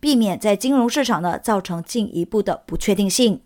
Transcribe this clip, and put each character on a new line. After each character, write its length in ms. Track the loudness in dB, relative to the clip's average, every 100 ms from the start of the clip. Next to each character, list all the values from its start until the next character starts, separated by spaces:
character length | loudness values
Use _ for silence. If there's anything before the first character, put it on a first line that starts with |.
避 140 | 2
免 240 | 2 2 0
在 160 | 0
金 160 | 0 2
融 120 | 2 2
市 160 | 0
场 200 | 0 0
呢 160 | -2 -4
造 240 | -2 -2
成 200 | -2 -8
进 320 | -4 -4 -2
一 120 | -4 -2
步 160 | -2
的 200 | -2 -4 -6
不 100 | -4
确 180 | 0
定 140 | 0 0
性。 320 | 2 2 2